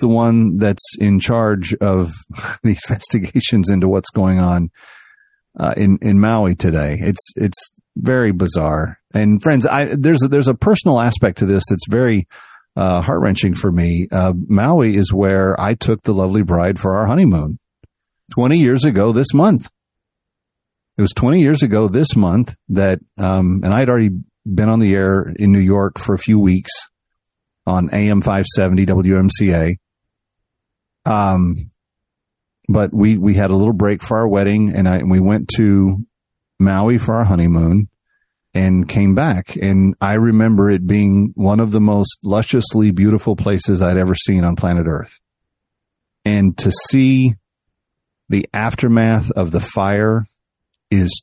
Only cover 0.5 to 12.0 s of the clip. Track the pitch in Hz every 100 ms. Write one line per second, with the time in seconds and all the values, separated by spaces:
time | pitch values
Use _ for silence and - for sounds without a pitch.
0.5 | 87 104 98 - - 104 98 - 117 110
1.5 | 104 87 101 101 95 87 - - - -
2.5 | - 117 101 - 104 - 117 90 - -
3.5 | 113 90 98 95 95 - - 95 92 90
4.5 | 87 82 - - - _ _ _ _ _
5.5 | - 78 - 101 98 107 101 107 113 95
6.5 | 87 90 80 73 76 87 95 - - 104
7.5 | - - _ _ - - 127 113 90 90
8.5 | 85 78 78 78 - _ - 104 104 160
9.5 | 139 113 139 143 135 143 156 135 143 131
10.5 | 120 208 214 180 123 120 - 110 - 95
11.5 | 98 - 92 - 113